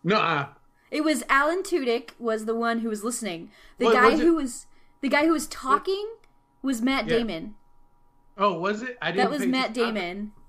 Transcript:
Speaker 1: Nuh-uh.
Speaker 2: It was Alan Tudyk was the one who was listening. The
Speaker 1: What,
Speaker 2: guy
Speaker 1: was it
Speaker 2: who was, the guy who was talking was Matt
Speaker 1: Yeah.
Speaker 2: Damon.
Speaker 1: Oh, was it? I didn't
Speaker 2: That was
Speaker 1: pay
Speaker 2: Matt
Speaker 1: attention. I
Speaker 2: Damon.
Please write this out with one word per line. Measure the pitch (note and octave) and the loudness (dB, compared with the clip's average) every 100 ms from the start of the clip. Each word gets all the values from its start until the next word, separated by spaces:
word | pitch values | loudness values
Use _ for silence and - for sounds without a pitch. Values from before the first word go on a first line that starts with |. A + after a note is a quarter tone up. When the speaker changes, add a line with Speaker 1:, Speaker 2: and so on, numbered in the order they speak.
Speaker 1:
Nuh-uh. | E3+ G#3+ E3 D3+ - - _ _ _ | 0 2 2 0 -2 -10 _ _ _
Speaker 2:
It | D4 | -2
was | D#4 C4 - | 0 0 2
Alan | C4+ D4+ F4+ | 2 2 0
Tudyk | F#4 E4+ B3 A#3 - - | -2 -2 0 -2 -4 -8
was | A#3 A3 G#3+ | -4 -2 -2
the | A3+ | -2
one | A#3 A#3 | 0 0
who | A3+ | -2
was | G#3+ | -4
listening. | A3 A#3+ G#3 E3 - - - - | -4 -4 -6 -8 -12 -20 -14 0
The | A#3 | 4
Speaker 1:
What, | |
Speaker 2:
guy | A3 B3 | 6 6
Speaker 1:
was | D#4+ | 6
it | |
Speaker 2:
who | E4 D#4+ | 4 2
was, | C4 - - - - _ | 0 -8 -16 -20 -20 _
the | C4+ | 0
guy | C#4+ D#4+ | 2 4
who | |
was | D4+ - | 2 -2
talking | - C4 C4+ F#4 G4 G#4+ A4+ _ _ _ _ | -6 -4 -2 -2 -4 -6 -12 _ _ _ _
was | C4 A3+ | -4 -2
Matt | B3+ C4+ - | 0 0 0
Speaker 1:
Yeah. | A#3 | 0
Speaker 2:
Damon. | A3+ E3 G#3 - _ - - _ _ _ _ - | 0 -6 -10 -16 _ -20 -20 _ _ _ _ 0
Speaker 1:
Oh, | G3+ E3 | 0 0
was | F#3+ G#3+ | -2 -4
it? | B3 - | -6 -6
I | E3 | -4
didn't | F3+ B3+ | 0 0
Speaker 2:
That | |
was | C#4+ | 0
Speaker 1:
pay | C#4 | 0
Speaker 2:
Matt | C4 B3 | 0 0
Speaker 1:
attention. | A#3+ A#3 G#3+ | 0 -2 -2
I | |
Speaker 2:
Damon. | F3 G3 G#3 - | -4 -6 -10 -12